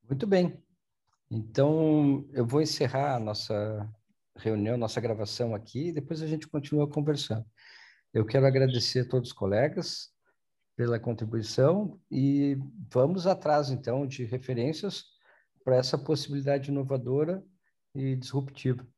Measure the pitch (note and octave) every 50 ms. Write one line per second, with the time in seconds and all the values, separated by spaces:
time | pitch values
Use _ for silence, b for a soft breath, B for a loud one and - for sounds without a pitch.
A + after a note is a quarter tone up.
0 | _ - C#3 C3+ A#3 G3+ G3 F#3 F3+ E3+ - - _ _ _ _ _ _ _ _
1 | _ _ _ _ _ _ A#2 A2+ A2 A2 A2 C3+ C3+ D3 D#3 D#3+ D#3+ D#3 D3+ D3+
2 | D3 C#3 C#3 C3+ - - C#3 C3+ A#2+ A#2 C3 D3+ D#3+ D#3 - - C#3+ B2 - C3+
3 | C#3+ D3 C3+ A#2+ A2 G#2+ G#2 - - - A2 G#2 G#2 G#2+ G#2+ G#2 G#2 A2 - _
4 | _ _ _ _ _ _ _ - - A2 A2 G#2 G2+ A2 B2 B2 A#2 G#2+ - A#2+
5 | G#2+ A2+ A2 G#2+ G#2+ G2+ - - B2 A#2 A2+ - A#2 - - A#2+ D#3 F3 E3 D3+
6 | C3+ - E3+ D#3 D#3+ D#3 D#3 D3+ D#3 - - D3 C#3 C#3+ D3+ D3 D3 C#3+ D3 D3+
7 | D3 D3+ D3 C3+ - - A2 A2 A2 - _ B B B B B B B B B
8 | B _ - A2+ G#2+ - - C3+ C3+ C#3 C3 C3+ C3+ C3 B2 A#2+ G#2+ - - B2+
9 | A#2+ - - B2+ A#2+ - - - G2+ G2 G2 G#2+ C3+ D3+ - G3 E3 - - -
10 | - _ _ _ _ _ _ _ _ _ _ _ _ _ _ - A#2+ A#2+ A#2 A2
11 | - A#2+ A#2 G#2+ A2+ A2 A2+ A2+ G#2+ - - - C3 D3 F3 G3+ G#3+ E3 - -
12 | _ _ - C3 C3+ C#3 C#3 C#3+ C#3+ C#3+ C#3 C3+ C3+ C#3 - G3 A#2+ - - B2
13 | B2+ D3+ F#3 F#3+ E3+ F#3+ F#3 F3+ - D3+ D3+ D3+ D3 C3 C3 G#2+ - A#2 A#2+ C3+
14 | C#3+ C3 C3+ - B2 G#2+ B2+ B2+ - - C3 A#2 A#2 C#3+ D#3+ - - G3 - -
15 | - _ b b b b b b b b _ _ _ C3 B2+ B2+ B2+ - - C#3+
16 | C3 - D#3 C3+ - - C#3+ C#3+ C3+ C#3 C#3+ C#3 C3+ C#3 C#3+ C#3+ C3+ C3 C#3 B2+
17 | A#2 B2 C3 C#3+ D3+ D#3 F#3 F#3+ - _ _ _ _ _ _ _ _ _ _ C#3
18 | C3+ C3+ C3 C3 B2+ - - C#3 C#3 C3+ - - - C3 B2+ - - - _